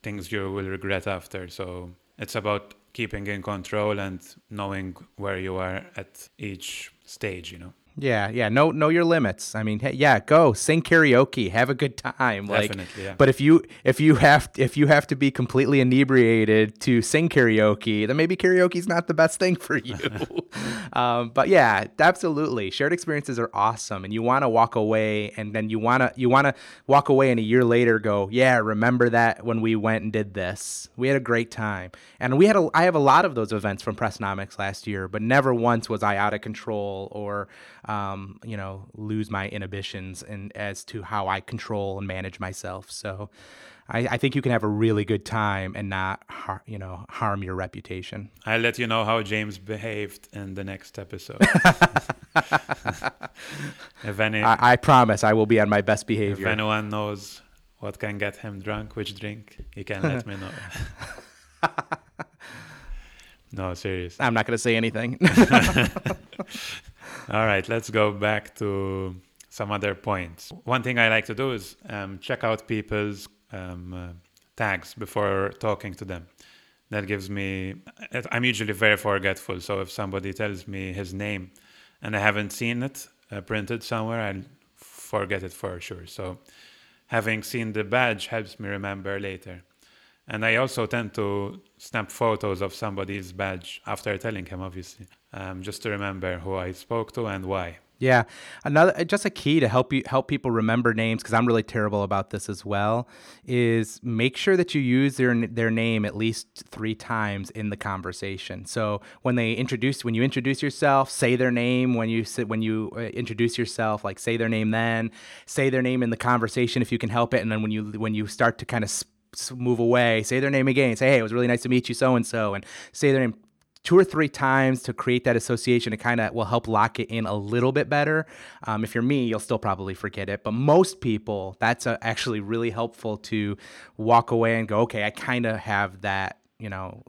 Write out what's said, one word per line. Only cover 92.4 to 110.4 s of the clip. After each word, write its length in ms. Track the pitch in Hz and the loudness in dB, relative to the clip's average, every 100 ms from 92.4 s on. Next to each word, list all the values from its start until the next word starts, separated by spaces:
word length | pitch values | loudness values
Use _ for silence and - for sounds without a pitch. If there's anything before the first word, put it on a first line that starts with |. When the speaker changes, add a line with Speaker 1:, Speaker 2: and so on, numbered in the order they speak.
| 107 92 | -2 -4
Speaker 1:
of 120 | 98 | -6
somebody's 580 | - 110 98 95 101 92 | -6 -8 -6 -8 -8 -10
badge 500 | 92 98 95 87 - - | -8 -6 -6 -12 -16 -10
after 300 | 104 - 101 | -8 -6 -4
telling 300 | 113 104 90 | -6 -8 -10
him, 160 | 92 | -10
obviously, 440 | 95 90 87 - 95 _ _ | -10 -12 -16 -20 -20 _ _
um, 280 | - 95 92 | -14 -12 -10
just 200 | 95 101 | -12 -8
to 80 | 113 | -6
remember 480 | 104 101 98 92 90 | -6 -6 -6 -6 -6
who 160 | 87 | -6
I 180 | 95 90 | -6 -6
spoke 400 | 92 - 117 110 | -10 -6 -6 -4
to 140 | - 113 | -6 -6
and 180 | 98 | -6
why. 320 | 92 95 87 85 _ _ | -4 -4 -6 -12 _ _
Speaker 2:
Yeah. 260 | 131 123 113 - - - | 4 4 4 -6 -20 -10
Another, 280 | 147 147 180 - | 2 6 6 4
uh, 80 | |
just 200 | 170 202 | 0 0
a 60 | 202 | -2
key 300 | - 147 156 | -2 2 4
to 80 | 123 | 4
help 240 | 123 127 | 2 2
you, 100 | 135 - | -2 0
help 200 | 131 131 | -2 0
people 240 | 143 127 | -4 0
remember 440 | 113 110 117 117 | 0 2 2 2
names, 280 | 113 113 113 | 2 0 -2
'cause 100 | - | 0
I'm 140 | 113 120 | 2 4
really 160 | 113 | 2
terrible 400 | 107 117 107 104 | 0 -2 -2 0
about 280 | 101 98 98 | 0 -2 -4
this 180 | 104 - | -8 -8
as 160 | 101 | -10
well, 420 | 101 101 104 117 123 - - - - | -4 -2 0 -2 -4 -16 -20 -20 -4
is 540 | 123 117 113 110 - | 0 2 2 0 -6
make 340 | 120 113 123 131 | -6 0 0 0
sure 200 | - 185 | 2 2
that 180 | 175 | 2
you 60 | 151 | 0
use 360 | 127 127 139 131 | 2 2 2 2
their, 300 | 127 120 113 | 2 2 0
their 240 | 120 113 | -2 0
name 340 | 113 113 113 | 0 0 0
at 120 | 104 - | -2 -2
least 480 | 113 113 - - - | -2 -2 -10 -20 -18
three 240 | - 110 | -8 -6
times 560 | 110 - 117 104 101 95 | -6 -6 -4 -2 -4 -8
in 200 | 110 107 | -8 -6
the 60 | 101 | -6
conversation. 880 | 104 95 87 90 101 95 - 98 | -6 -6 -8 -8 -8 -8 -10 -12
So 360 | 98 - 107 104 - - | -8 -4 -2 -4 -8 -8
when 140 | 131 123 | -2 0
they 160 | 113 | 0
introduce, 520 | 117 131 123 127 139 | 0 -2 -2 -2 -2
when 100 | 120 | -2
you 80 | 113 | 0
introduce 400 | 131 131 | 0 0